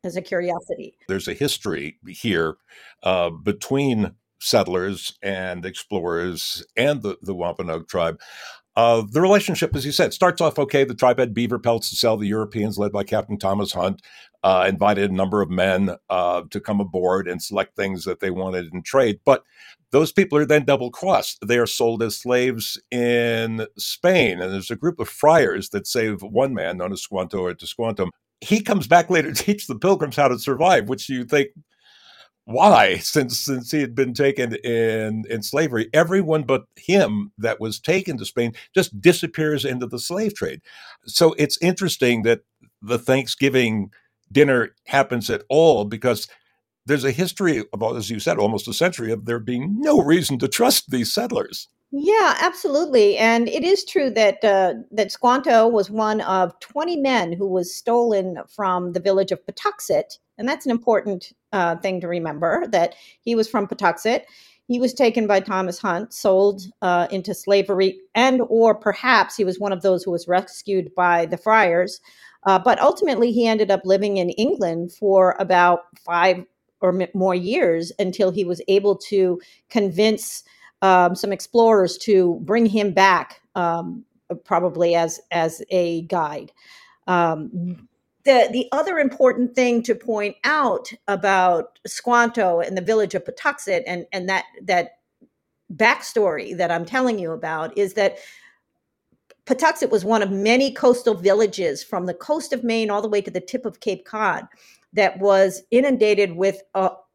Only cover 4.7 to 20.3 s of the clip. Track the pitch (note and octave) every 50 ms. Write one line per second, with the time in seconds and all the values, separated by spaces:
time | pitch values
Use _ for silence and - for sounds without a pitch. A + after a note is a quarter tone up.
4.7 | F2+ F2+ F#2 G2 G2 F2 - - - _ - G2 G2 F#2 F#2 F#2 F2+ F2+ E2+ F#2+
5.7 | F#2+ - - _ G#2 F#2+ E2+ F2 E2+ E2+ F2 F#2 F2 D#2+ - - - E2+ - _
6.7 | _ A2 A#2+ C#3+ D3 C3 G#2 G2+ F#2 _ - F#2+ F#2+ F2 F2 E2+ E2+ - F#2 F2
7.7 | D#2+ E2 D#2+ - - F#2 E2+ E2 E2 - - - - - - - - - _ _
8.7 | _ A2+ A#2 A#2 A#2 A2+ A2 G#2 A2+ D3+ F3+ F#3+ G#3 G3+ G3+ - E3+ - E3+ -
9.7 | - C#3+ B2+ C#3+ C#3+ - E3+ - - - F#3 F3+ E3+ - E3 D#3 - - C#3+ C#3
10.7 | - C#3 C#3 B2 A#2+ G#2 - B2+ A#2+ A#2+ B2+ A#2+ G2+ A2+ A#2+ G#2+ A#2+ A2 - A#2+
11.7 | A#2 A2+ - - - - - A#2 A2 G#2+ G#2 G2 G#2 A2 A2 G#2 - A2+ G#2 A2
12.7 | G2+ F#2+ G2+ G2+ G2+ G2+ G2+ - A2 G#2+ - - G#2 G2+ - F#2+ G2 G#2 G2+ -
13.7 | - F#2 F2 G2 G2 - _ - - - - _ _ _ - F#2+ F#2+ F#2 F#2 G2
14.7 | G2 E2 G2 G#2 G#2 G2 G2+ G2 F#2+ F#2 G2 F#2+ F#2+ G#2 G2 D#2+ F2+ F2+ F2+ F#2+
15.7 | F#2+ F#2 G2 F#2 F2 - _ _ G2 F2+ F2 F2 F2+ F2 F2 - - G#2 - -
16.7 | G#2+ G2+ G2+ F#2 D#2+ F#2 F2+ F2+ F#2 F#2+ F#2+ F2 F2+ F2 - - G#2 F#2+ F#2+ -
17.7 | _ - G2+ G2 F#2+ F2+ D#2+ F#2+ F2+ - - F#2+ F2+ F#2 F#2+ F#2+ F#2 F2+ F2 D#2+
18.7 | D#2+ F2+ E2 - - C3+ C3 A2+ G2+ - _ - C3+ - _ _ _ _ - -
19.7 | - _ _ _ - C#3 D#3+ D#3 - G#3 F#3+ -